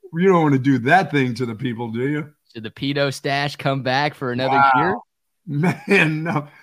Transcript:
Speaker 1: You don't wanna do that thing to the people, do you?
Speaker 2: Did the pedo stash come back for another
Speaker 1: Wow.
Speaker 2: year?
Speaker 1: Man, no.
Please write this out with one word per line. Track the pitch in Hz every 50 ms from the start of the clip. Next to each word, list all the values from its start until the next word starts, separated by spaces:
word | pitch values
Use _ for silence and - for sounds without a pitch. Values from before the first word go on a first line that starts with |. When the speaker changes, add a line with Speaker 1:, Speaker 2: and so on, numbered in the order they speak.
| - -
Speaker 1:
You | 160 165 185 190
don't | 180 170
wanna | 156 147 139 131
do | 123 143 135 123
that | 113 139 170 190 185 139
thing | 147 143 131 123 113
to | 117 127
the | 117 110
people, | 101 131 123 113 113 120 113
do | 110 117 131 143
you? | 151 147 156 151 - _ _ _ -
Speaker 2:
Did | 117
the | 107 104
pedo | - - 139 139 139 143 143 139
stash | 127 - - 143 139 139 143 147 -
come | - - 143 135 139
back | 117 127 127 139 147 147 -
for | - 139 123
another | 120 123 131 131 135
Speaker 1:
Wow. | 139 139 135 131
Speaker 2:
year? | 127 160 185 208 - - _ _ _ _ _ _ _ _ 180 143 147 170 175 - - -
Speaker 1:
Man, | - 202 190 165 156 156 156 160
no. | 170 160 147 147 - - -